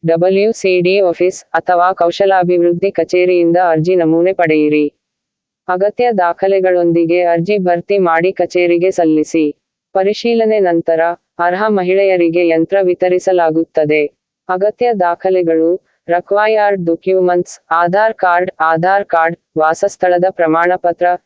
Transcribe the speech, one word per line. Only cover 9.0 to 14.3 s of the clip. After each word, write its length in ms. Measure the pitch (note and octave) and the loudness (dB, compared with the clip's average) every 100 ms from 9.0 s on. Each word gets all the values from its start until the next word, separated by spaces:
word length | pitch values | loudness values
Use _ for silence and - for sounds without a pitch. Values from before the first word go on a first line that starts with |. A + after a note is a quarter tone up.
| E3 D#3 D3+ E3 D3+ - _ _ _ | 0 0 0 -2 -2 -4 _ _ _
ಪರಿಶೀಲನೆ 680 | F#3+ F#3+ G#3+ A#3+ A#3 A3 G#3+ | -2 -2 -2 -2 0 0 0
ನಂತರ, 420 | F#3 E3+ E3 E3 E3 F3 _ - | 0 0 0 0 0 -4 _ -4
ಅರ್ಹ 240 | F3 F3+ A3 | -2 0 -2
ಮಹಿಳೆಯರಿಗೆ 800 | G3+ F3+ F#3+ G3 F#3 E3+ E3 F3 | -2 0 0 2 2 0 0 0
ಯಂತ್ರ 300 | D#3+ E3 G3 | 0 0 0
ವಿತರಿಸಲಾಗುತ್ತದೆ. 1200 | F#3 F3 F3+ F3+ F#3 F#3 E3 D#3+ E3 - D3+ D3+ D3 _ _ | 0 0 0 0 0 0 0 0 -2 -2 0 0 -2 _ _